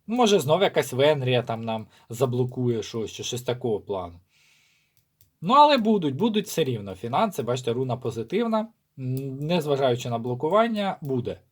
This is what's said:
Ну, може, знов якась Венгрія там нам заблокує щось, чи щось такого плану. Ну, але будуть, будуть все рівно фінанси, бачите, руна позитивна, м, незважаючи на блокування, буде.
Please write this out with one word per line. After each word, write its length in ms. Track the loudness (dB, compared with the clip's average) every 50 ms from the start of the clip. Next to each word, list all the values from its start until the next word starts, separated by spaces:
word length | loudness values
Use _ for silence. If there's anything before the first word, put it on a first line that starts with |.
| _
Ну, 80 | -4 0
може, 240 | 2 4 4 4 4
знов 220 | 4 4 4 4
якась 320 | 4 2 2 0 0 0 2
Венгрія 480 | 4 4 4 4 2 2 2 2 0
там 220 | 0 -2 -4 -6 -4
нам 240 | -6 -6 -6 -8 -12 _ _ _ -14
заблокує 760 | -2 0 0 0 2 0 -2 -2 -2 -2 -2 0 0 -2 -4
щось, 280 | -6 -8 -8 -8 -8
чи 120 | -10 -10 -10
щось 180 | -8 -8 -6
такого 380 | -4 -4 -4 -4 -2 -2 -4 -4
плану. 400 | -4 -6 -6 -6 -8 -10 -14 -20 _ _ _ _ _ _ _ _ _ _ _ _ _ _ _ _ _ _ _ _ _ _ _ _
Ну, 120 | -2 4 6
але 240 | 8 8 8 6
будуть, 380 | 4 4 4 2 4 2 0 0
будуть 320 | 0 0 0 2 0 -2
все 160 | 0 0 0 0
рівно 320 | 0 -2 -4 -6 -10 -10
фінанси, 480 | -8 -6 -2 0 0 0 0 0 -2 -2
бачите, 300 | -2 -2 -2 -2 -2 -2
руна 240 | -2 -2 -4 -4
позитивна, 680 | -4 -4 -6 -6 -6 -6 -4 -2 -2 0 0 0 -2 -2 -4 _ _ _ _ _ -10
м, 380 | -6 -6 -4 -4 -6 -6 -8
незважаючи 720 | -6 -2 0 0 0 2 2 2 2 4 2 2 0 -2 -4
на 80 | -4
блокування, 800 | -4 -2 -4 -4 -2 0 2 4 4 2 2 0 -2 -2 -4 -4 -6
буде. 380 | -6 -4 -4 -4 -4 -4 -8 -10 _ _